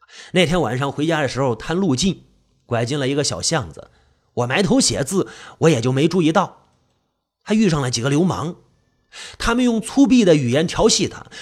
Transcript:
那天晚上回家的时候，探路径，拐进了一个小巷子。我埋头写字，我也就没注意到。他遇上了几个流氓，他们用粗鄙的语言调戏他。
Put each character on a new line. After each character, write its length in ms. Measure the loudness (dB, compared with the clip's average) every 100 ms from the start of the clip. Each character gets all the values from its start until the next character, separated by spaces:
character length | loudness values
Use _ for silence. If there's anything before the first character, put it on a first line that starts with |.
| _ -20 -4
那 140 | 0 0
天 160 | 0
晚 160 | -2 -2
上 120 | -4
回 160 | -4 -2
家 160 | -2
的 60 | -2
时 140 | -2
候， 120 | -2
探 220 | -4 -4 -2
路 180 | 0
径， 300 | 0 -2 -4 _ _ _ _ -6
拐 200 | -4 -4
进 140 | -4
了 80 | -2
一 80 | -2
个 80 |
小 180 | -4 -4
巷 300 | -4 -4 -4
子。 200 | -14 -20 _ _ _ _
我 140 | -6 -2
埋 140 | 0
头 180 | 2 2
写 240 | 2 -2
字， 260 | -2 -2 -4 -8 -16 0
我 100 | 2
也 100 | 2
就 120 | 0
没 160 | 0 0
注 140 | 2
意 100 | 2
到。 360 | 2 -2 -8 _ _ _ _ _ _ _ _
他 100 | -2
遇 160 | 2 2
上 120 | 2
了 80 | -2
几 120 | -2
个 80 | 0
流 140 | 0
氓， 340 | 0 -2 -6 -10 _ _ _ _ _ -20 -18 -6
他 180 | -2 2
们 80 |
用 160 | 2 0
粗 280 | -2 2 6
鄙 160 | 6
的 120 | 6 4
语 140 | 4
言 180 | 0 0
调 220 | 2 2
戏 180 | 2 -2
他。 200 | -6 -20 -20